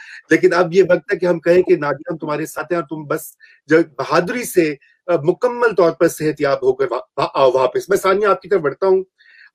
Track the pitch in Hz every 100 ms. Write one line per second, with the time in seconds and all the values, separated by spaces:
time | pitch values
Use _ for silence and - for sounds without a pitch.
0 | - - - 160 175 170 175 185 170 175
1 | - 185 180 170 170 180 180 170 147 -
2 | - 165 151 147 156 - 156 175 156 156
3 | 147 156 - - _ _ - 160 160 -
4 | 135 160 175 247 220 185 156 139 _ _
5 | - 165 151 175 247 240 233 196 165 -
6 | 170 - 151 147 143 135 131 127 135 123
7 | - - 165 160 135 131 127 131 147 190
8 | 190 196 208 185 175 196 147 - 190 190
9 | 185 _ _ - -